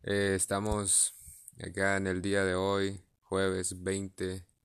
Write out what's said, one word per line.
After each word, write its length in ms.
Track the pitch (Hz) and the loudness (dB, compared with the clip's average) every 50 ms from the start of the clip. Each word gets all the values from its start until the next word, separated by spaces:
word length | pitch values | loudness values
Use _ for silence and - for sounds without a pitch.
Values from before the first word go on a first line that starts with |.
| - | -2
Eh, 300 | - 98 101 101 98 98 | 0 0 2 2 2 2
estamos 800 | 95 - - 98 98 104 107 107 104 101 98 - - - - - - - - - - - - - - - | 0 0 0 0 -2 0 0 0 0 0 2 2 2 2 0 -2 -10 -20 -20 -20 -18 -20 -20 -14 -12 -12
acá 300 | 92 87 101 95 98 98 | -8 -2 0 2 2 2
en 100 | 98 98 | 2 2
el 160 | 95 92 92 | 0 0 0
día 220 | 92 101 98 98 98 | 0 0 2 2 2
de 120 | 95 92 | 2 2
hoy, 460 | 92 95 98 98 98 98 98 101 98 - _ _ _ | 2 2 2 2 2 0 0 -2 -6 -14 _ _ _
jueves 600 | _ _ 95 95 98 95 95 95 90 - 95 90 | _ _ 0 0 2 2 0 0 -2 -4 -6 -4
veinte 640 | 90 95 95 98 98 95 _ - 92 92 92 95 92 _ _ _ | -4 -2 -2 -2 -4 -8 _ -6 -4 -4 -4 -6 -10 _ _ _